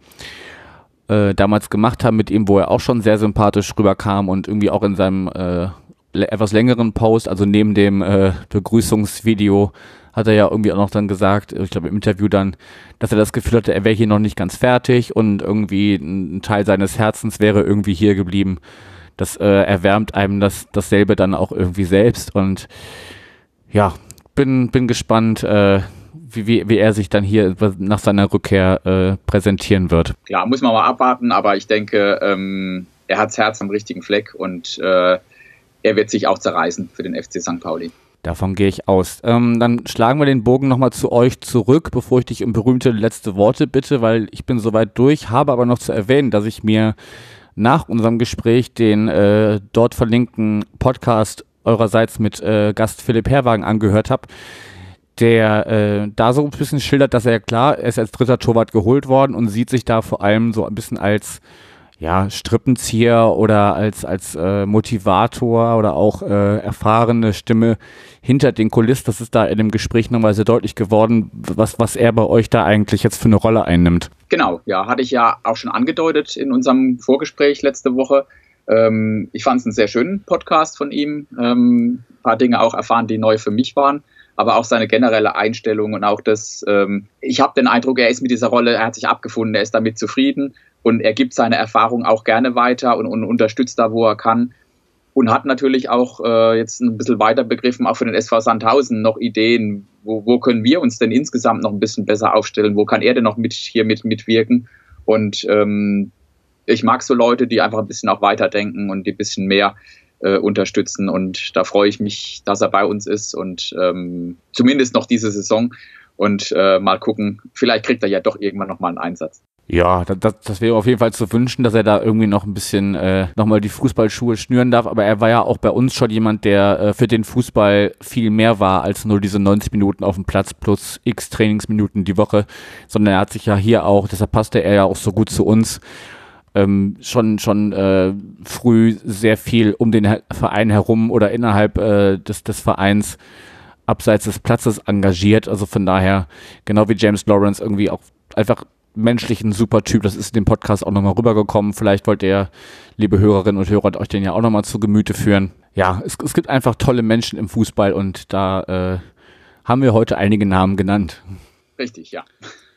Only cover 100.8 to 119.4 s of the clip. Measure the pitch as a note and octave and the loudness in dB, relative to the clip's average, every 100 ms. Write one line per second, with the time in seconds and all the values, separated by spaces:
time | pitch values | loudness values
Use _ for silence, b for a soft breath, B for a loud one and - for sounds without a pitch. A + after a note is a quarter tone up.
100.8 | C#3 A#2 D3+ A#2 D3+ B2 A2+ A2+ G#2+ G#2 | 0 -2 0 0 -2 -2 -2 -2 -4 -4
101.8 | G#2+ - G2+ G#2+ G#2+ A2 G#2 - G#2+ G#2 | -4 -4 -4 -2 0 0 -2 -2 0 0
102.8 | G#2 A2+ A#2 B2 A2+ A2 A2+ - - A2+ | 0 0 0 0 0 -2 -6 -6 -6 -2
103.8 | A2 G#2+ A2 G#2+ - A2 A2 B2 A#2+ b | -2 -2 -4 -6 -2 0 2 0 -2 b
104.8 | b b - A2 G#2+ G2+ - G#2 G#2 G#2 | b b 0 0 0 -4 0 2 2 0
105.8 | G#2 G2+ G2 - _ _ _ _ - A#2+ | -2 -2 -4 -10 _ _ _ _ -4 -2
106.8 | A2+ B2+ - B2 A#2 B2 A#2+ A2+ G#2+ A2 | 0 -2 0 0 2 0 0 0 -2 -2
107.8 | G#2 - - G2 G2+ G#2+ G2 G#2 G#2 G2+ | -8 -6 -4 0 0 0 -2 -2 -4 -6
108.8 | G2+ F#2+ F#2+ G2 G#2 - F#2+ G2 G2+ G2 | -6 -6 -6 -6 -8 -6 -2 0 0 -2
109.8 | b b b _ F#2+ G2 G2+ G#2 F#2+ - | b b b _ -2 0 0 -2 -2 -2
110.8 | F#2+ - G2 F#2+ F#2+ F#2 - - F#2 G#2 | -4 -6 -6 -4 -4 -8 -6 -4 0 2
111.8 | G#2 G#2 G#2 - - - - G2+ G#2 G2 | 2 0 -6 -6 -12 -10 -6 -2 0 0
112.8 | G#2 G#2 G#2 G#2+ - - F#2 F2+ - - | 0 -2 -4 -6 -6 -10 -10 -10 -10 -4
113.8 | F2+ F2+ F2 F2 F2 F2 _ - B2 C#3+ | -2 -2 -6 -8 -10 -12 _ 0 0 2
114.8 | B2+ A2 - A#2+ A2 G2+ G2 A2 A#2+ B | 0 -2 -2 -2 -2 -6 -2 -2 -2 B
115.8 | B B B - G2+ G2+ - - G2 F#2+ | B B B -4 -2 -2 -2 0 2 2
116.8 | G2 F#2+ - G#2+ G#2 G2+ - - A#2+ A2 | 2 0 -2 -4 -6 -6 -14 -2 0 0
117.8 | - A#2+ G#2 G2 G2+ - G2+ G2 F#2+ F#2 | -2 -2 -2 -2 -2 -4 -6 -6 -8 -6
118.8 | F2+ F2 E2+ F#2 D#2 - | -8 -6 -8 -8 -12 -14